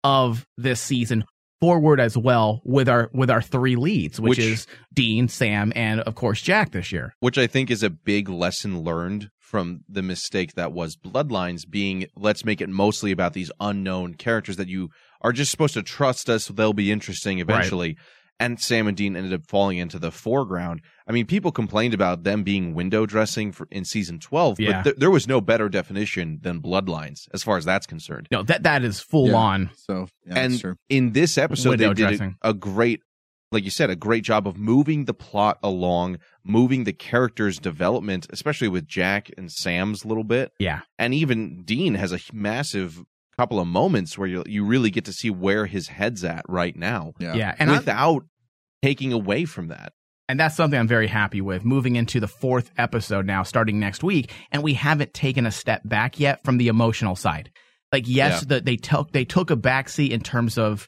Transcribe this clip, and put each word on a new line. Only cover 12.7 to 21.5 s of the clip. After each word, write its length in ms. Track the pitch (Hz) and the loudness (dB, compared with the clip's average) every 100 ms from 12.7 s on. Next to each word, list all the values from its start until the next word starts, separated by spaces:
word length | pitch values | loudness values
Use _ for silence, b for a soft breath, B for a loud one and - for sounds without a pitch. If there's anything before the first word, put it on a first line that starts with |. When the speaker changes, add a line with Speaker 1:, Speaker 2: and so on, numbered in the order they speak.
| 95 101 104 104 | 2 2 2 -2
Speaker 2:
about 200 | 90 90 | 0 -2
these 180 | 98 90 - | -2 -10 -6
unknown 560 | 101 101 95 92 90 82 | -4 -4 -4 -4 -6 -6
characters 420 | 120 113 101 92 | -2 -2 -2 -8
that 100 | 92 | -6
you 220 | 92 87 b b b | -6 -8 b b b
are 100 | 113 | -2
just 180 | 120 143 | 0 -2
supposed 240 | - 151 160 | 0 0 0
to 60 | |
trust 460 | 151 - 139 123 - | -8 0 0 0 -2
us, 180 | 113 - | -2 -2
they'll 240 | 101 110 | 0 2
be 180 | 104 98 | 2 0
interesting 460 | 104 - 90 104 92 | -2 -4 -6 -4 -4
Speaker 1:
Right. 120 | 87 | 0
Speaker 2:
eventually." 460 | 98 92 92 85 80 b b b _ | 2 2 -2 -4 -6 b b b _
And 220 | 120 117 | -4 -4
Sam 260 | - 117 107 | 0 2 2
and 80 | 95 | 0
Dean 180 | 101 90 | -2 -4
ended 160 | 95 | -4
up 140 | 92 78 | -6 -2
falling 300 | 101 98 90 | 2 2 0
into 200 | 87 90 | -6 -6
the 140 | 82 | -8
foreground. 680 | - 110 131 117 90 87 82 b b - | -8 -2 -2 -2 -4 -6 -8 b b -4
I 60 | |
mean, 120 | 117 110 | -2 0
people 280 | 196 185 | 0 0